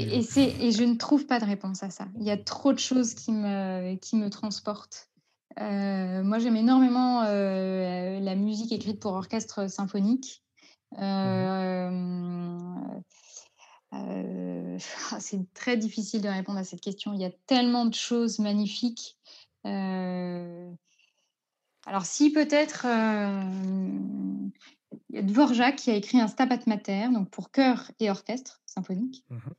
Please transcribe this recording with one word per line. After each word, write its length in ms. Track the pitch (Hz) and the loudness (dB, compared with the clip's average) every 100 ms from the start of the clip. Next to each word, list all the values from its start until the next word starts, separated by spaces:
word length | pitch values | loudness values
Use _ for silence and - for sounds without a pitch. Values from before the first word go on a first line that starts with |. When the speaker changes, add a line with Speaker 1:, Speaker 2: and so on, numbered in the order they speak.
| 214 | 2
Speaker 1:
nul. 80 | |
Speaker 2:
et 80 | 240 | 0
c'est, 280 | 226 277 269 - | 2 4 2 4
et 100 | 240 | 2
je 120 | 214 | 4
ne 120 | 240 233 | 4 2
trouve 300 | - 294 294 | 2 2 4
pas 140 | 240 | 0
de 60 | 208 | 0
réponse 380 | 202 190 190 | -2 -4 -6
à 60 | 196 | -8
ça. 180 | - 190 190 | -10 -12 -6
Il 60 | |
y 80 | 208 | -2
a 60 | 202 | -2
trop 340 | 208 - 277 | -4 0 2
de 60 | 269 | 2
choses 340 | - 254 226 | 2 0 0
qui 180 | - - | -2 -4
me, 640 | 214 202 196 190 185 185 185 | -2 0 -2 -2 -4 -4 -6
qui 200 | - 220 | -2 0
me 120 | 208 | 0
transportent. 800 | - 214 196 - 208 - - - _ _ _ - - | -4 -6 -6 -8 -8 -12 -20 -20 _ _ _ -18 -10
Euh, 640 | 214 202 196 190 185 185 | -4 -2 -2 -2 -2 0
moi, 160 | 196 226 | 0 2
j'aime 160 | 240 220 | 2 4
énormément, 680 | 226 262 254 247 254 247 | 6 8 6 6 2 4
euh, 960 | 220 202 196 190 190 190 180 180 180 196 | 2 2 2 0 0 0 -2 -2 -2 -2
la 160 | 196 190 | -2 0
musique 360 | 208 214 226 | 0 -2 -4
écrite 280 | 220 208 208 | -4 -4 -4
pour 120 | 208 | -4
orchestre 560 | 185 185 226 220 - 196 | -4 -4 -6 -4 -4 -4
symphonique. 760 | 190 196 202 202 262 262 - _ _ - _ _ | -4 -4 2 2 2 -2 -16 _ _ -20 _ _
Speaker 1:
Mhm. 60 | - | -8
Speaker 2:
Euh, 2000 | 196 196 190 190 185 190 185 185 180 180 180 180 175 175 175 175 180 180 - 202 185 _ - - - _ - - _ | -2 0 2 2 0 0 0 -2 -2 -2 -2 -4 -4 -4 -6 -6 -8 -8 -10 -10 -14 _ -20 -20 -20 _ -20 -20 _
euh, 840 | - 196 190 185 185 180 175 175 180 | -10 -6 -6 -6 -6 -6 -6 -6 -8
<laughs> 400 | - - - 220 | -10 -10 -8 -8
c'est 340 | - 196 185 | -6 -6 -6
très 240 | - - 240 | -6 -2 0
difficile 440 | 214 226 196 226 | 0 -4 -4 -2
de 80 | 202 | -2
répondre 280 | 190 190 196 | -4 -4 -6
à 40 | |
cette 180 | 185 175 | -6 -8
question. 320 | - 196 208 | -8 -8 -6
Il 60 | 202 | -4
y 40 | 185 | -4
a 60 | - - | -6 0
tellement 380 | 254 247 240 233 | 2 4 4 2
de 80 | |
choses 460 | 226 - 240 233 220 | 0 0 0 2 0
magnifiques. 800 | 208 208 202 - 247 233 - - _ - - _ 202 | 0 2 0 -2 -4 -4 -12 -16 _ -20 -20 _ -6
Euh, 1080 | 196 190 185 185 180 180 175 175 175 180 175 _ _ _ _ _ _ _ _ _ _ - | -4 -2 -2 -2 -4 -4 -6 -8 -12 -14 -18 _ _ _ _ _ _ _ _ _ _ -6
alors, 200 | 196 170 | -4 -2
si 260 | - 294 | 4 6
peut-être, 540 | 302 302 294 302 - 247 | 6 6 4 4 0 2
euh, 1600 | 233 220 214 202 196 190 190 190 190 190 196 196 202 190 202 196 - - _ _ - - | 4 4 2 2 0 -2 -2 -2 0 0 -2 -4 -4 -4 -4 -6 -10 -18 _ _ -20 -10
il 60 | - | -2
y 40 | |
a 20 | |
Dvorak 540 | 196 214 269 233 247 269 | 2 6 6 6 4 2
qui 160 | - | 2
a 40 | 208 | 0
écrit 240 | 202 254 | 4 4
un 80 | 214 | 4
Stabat 320 | - 254 240 226 | 2 2 2 0
Mater, 440 | 208 - 196 233 | 0 0 -2 2
donc 160 | 233 185 | 0 0
pour 220 | - 185 | -6 -4
chœur 400 | - 262 240 - - | 2 4 4 -2 -2
et 100 | 214 | -2
orchestre 520 | 196 - 254 262 - - | -2 -4 -8 -10 -20 -14
symphonique. 580 | - 180 190 254 262 - | -10 -6 -4 -4 -8 -14
Speaker 1:
Mhm. 100 | 120 - | -14 -12